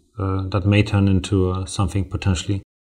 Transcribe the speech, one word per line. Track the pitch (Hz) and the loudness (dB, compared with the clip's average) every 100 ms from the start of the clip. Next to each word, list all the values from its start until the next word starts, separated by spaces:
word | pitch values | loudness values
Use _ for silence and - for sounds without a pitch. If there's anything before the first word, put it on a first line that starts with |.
| _ - | _ -8
uh, | 95 95 95 | -4 -4 -2
that | 101 98 | 0 2
may | 104 | 4
turn | 101 101 98 | 4 2 4
into, | 95 - 98 92 | 2 2 0 0
uh, | 92 92 | -2 -6
something | - 95 98 92 | -4 -2 -2 -4
potentially | - 98 85 - 98 - _ _ | -4 -2 -2 -2 -6 -8 _ _